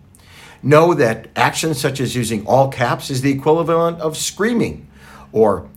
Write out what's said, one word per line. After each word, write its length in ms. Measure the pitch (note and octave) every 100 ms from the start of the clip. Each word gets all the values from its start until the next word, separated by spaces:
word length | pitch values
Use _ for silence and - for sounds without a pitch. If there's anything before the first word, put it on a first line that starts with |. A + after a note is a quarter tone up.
| - _ - - - -
Know 320 | C3 D3 E3+
that 340 | D3 A2+ - - A2
actions 420 | C3+ - D#3+ C3
such 220 | C#3+ C3
as 160 | A#2+ B2
using 300 | A2+ G#2+ G2+
all 220 | C3 C3+
caps 420 | C3 B2 E3 -
is 100 | C3
the 120 | C#3
equivalent 680 | C3+ D#3 E3 D#3+ E3 E3+ E3+
of 160 | D#3 D3+
screaming, 680 | - - A3 A#3 F2+ - - - - - -
or 360 | G#2+ G#2+ F2+ -